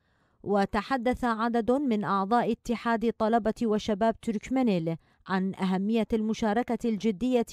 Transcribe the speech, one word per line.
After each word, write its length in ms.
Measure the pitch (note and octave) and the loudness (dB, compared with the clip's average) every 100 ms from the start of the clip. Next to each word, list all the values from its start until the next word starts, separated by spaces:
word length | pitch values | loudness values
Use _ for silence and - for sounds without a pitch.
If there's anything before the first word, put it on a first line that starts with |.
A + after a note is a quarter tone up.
| _ _ _ _ | _ _ _ _
وتحدث 840 | - G3+ G3 G#3+ - C4 A#3+ - | -2 0 2 -2 -2 0 0 0
عدد 460 | B3 A3 A#3 A#3 A3+ | -2 0 0 0 2
من 340 | C4 C#4 G#3+ | 2 2 0
أعضاء 480 | E3 G3 G3 A#3+ F3+ | 0 -2 2 2 2
اتحاد 600 | A#3 - A3+ A#3 A3+ A#3 | -2 -4 -4 -2 0 0
طلبة 420 | - A3 A#3 G#3+ - | 0 2 2 0 -2
وشباب 580 | A#3 G#3 - G3+ A3+ G#3+ | 0 0 0 0 0 0
تركمانيل 760 | - G#3 - C4 B3 F3+ E3 E3 - _ - | -4 -6 -2 0 2 2 0 -6 -10 _ -4
عن 280 | F#3+ F#3+ | -2 -2
أهمية 520 | - F#3 F#3 G3+ A3+ G#3 | -2 -2 0 0 0 0
المشاركة 760 | A3+ G#3+ G#3+ A3 G#3+ B3 A3+ A#3 | 0 0 0 0 0 0 -2 -2
الجدية 580 | G#3 A3+ F3+ B3 B3 A3+ | 0 0 0 0 0 2